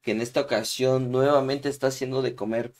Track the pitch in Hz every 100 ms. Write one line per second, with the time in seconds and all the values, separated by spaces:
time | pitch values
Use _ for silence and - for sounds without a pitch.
0 | - 107 120 151 139 107 110 - 131 131
1 | 127 127 135 143 131 139 143 139 135 131
2 | 131 131 123 - 101 113 120